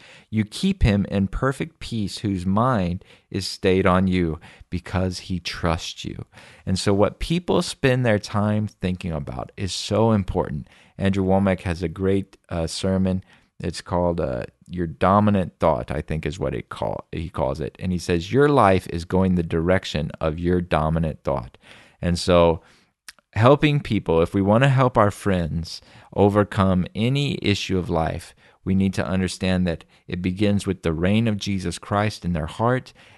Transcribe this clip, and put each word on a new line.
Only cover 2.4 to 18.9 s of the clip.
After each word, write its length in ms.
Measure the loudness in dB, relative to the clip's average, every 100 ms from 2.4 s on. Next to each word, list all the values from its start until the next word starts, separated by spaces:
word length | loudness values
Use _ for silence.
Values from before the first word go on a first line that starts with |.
| 0
mind 580 | 0 2 0 -2 -4 -10 -20 _
is 160 | -8 -6
stayed 400 | -2 2 4 4
on 180 | 4 4
you 340 | 2 0 -4 -12 -20 _
because 500 | -10 -4 -2 -2 -4
he 200 | -6 -6
trusts 680 | -6 -4 -2 -2 -4 -12 -12
you." 200 | -12 -14 -20 -20 -10
And 140 | -4 0
so 160 | 2
what 240 | 4 2 0
people 460 | -4 -2 0 0
spend 420 | -2 0 0 2 2
their 140 | 0
time 480 | 0 -2 0 0 -4
thinking 440 | -4 -4 -4 -6
about 400 | -6 -6 -10 -10 -8
is 160 | -8
so 380 | -6 -2 2 4
important. 560 | 2 0 -2 -2 -6 -10 _ _ -2
Andrew 300 | 0 2 2
Womack 360 | 2 2 0
has 200 | -2 -4
a 60 | -4
great, 500 | -2 0 0 -2 -12 -8
uh, 180 | -4 -4
sermon. 560 | -2 0 2 2 -2 -6 _ _ -10
It's 220 | -8 -8
called, 400 | -4 0 0 0
uh, 220 | -2 -4 -8 _ -12
"Your 180 | -6 -6
Dominant 720 | 0 4 4 4 2 0 0
Thought," 300 | 0 2 -2
I 120 | -6
think 260 | -4 -4 -4
is 100 | -4
what 160 | -4
it 160 | -6 -10
call-, 380 | -8 -6 -6 -8
he 180 | -10 -8
calls 300 | -4 -2 -2
it. 160 | -8 -6
And 120 | -4
he 60 | -2
says, 340 | -2 -2 0
"Your 160 | 2 4
life 380 | 6 6 4
is 160 | 0